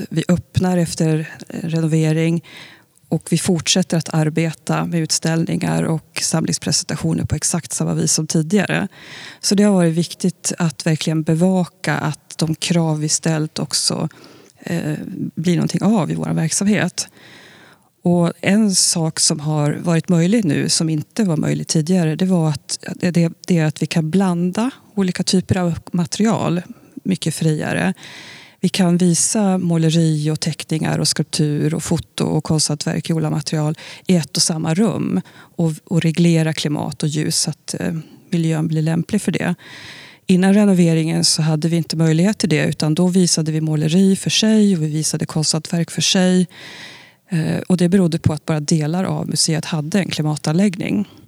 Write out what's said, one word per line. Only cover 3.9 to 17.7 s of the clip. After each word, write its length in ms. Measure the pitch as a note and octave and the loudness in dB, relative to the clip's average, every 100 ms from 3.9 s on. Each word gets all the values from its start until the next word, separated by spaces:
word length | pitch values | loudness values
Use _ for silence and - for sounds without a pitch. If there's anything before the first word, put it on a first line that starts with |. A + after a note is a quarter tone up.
| E3+ | -2
att 180 | - | 0
arbeta 720 | D#3+ D#3 D#3+ E3 D#3 - D#3+ | 0 0 0 -2 -4 -4 -2
med 160 | E3+ E3+ | -2 -2
utställningar 840 | D#3+ - D#3+ E3 E3 E3 E3+ E3 | -2 -2 0 0 0 -2 0 0
och 360 | E3 D#3+ - - | 0 -2 -6 -6
samlingspresentationer 1000 | - E3 E3+ D#3+ - D3 - D#3+ D#3+ D#3+ | -2 -2 -2 -4 -2 -2 -2 -4 -2 -2
på 100 | - | -2
exakt 380 | D#3 - F3 - | -2 -2 -4 -4
samma 220 | - D#3+ | -4 -2
vis 180 | D#3 E3 | 0 0
som 140 | - D#3+ | -2 0
tidigare. 640 | E3 D#3 G#3 - D#3 G3 - - - - - | 0 2 0 2 0 -2 -8 -18 -18 -18 -8
Så 140 | - | 0
det 80 | G3+ | 4
har 100 | G#3 | 4
varit 220 | F#3+ E3+ | 4 4
viktigt 580 | E3 E3+ - F#3 - - - | 2 -2 -2 -2 -2 -6 -2
att 280 | E3+ - - | -2 -2 -2
verkligen 360 | D#3 - D#3+ | 0 0 0
bevaka 720 | D#3 D#3+ F#3 F#3 E3+ - - D3 | 0 2 4 2 0 -4 -4 -2
att 420 | D3+ D3 _ - | -2 -6 _ -4
de 160 | D#3+ | -2
krav 460 | D#3+ - E3+ D#3+ D3+ | -2 0 0 2 0
vi 80 | D3+ | -2
ställt 500 | - E3 D#3+ D#3 - | -2 -2 -2 -2 -4
också, 500 | D#3 - - - D#3 - - - - _ | -4 -2 -2 -2 -4 -8 -20 -20 -20 _
eh, 340 | - E3+ D3+ D3+ - - E3+ | -6 -4 -4 -6 -8 -8 -8
blir 220 | - E3 E3 | -4 0 0
någonting 260 | D3 - | 0 0
av 280 | F#3 A3+ D#3 | 2 2 0
i 40 | |
vår 160 | D#3+ D#3+ | -2 -2
verksamhet. 800 | E3 D#3+ - G3+ G3 F3 - - - - - - - - | -2 -2 0 2 2 0 -4 -10 -14 -20 -20 -20 -20 -20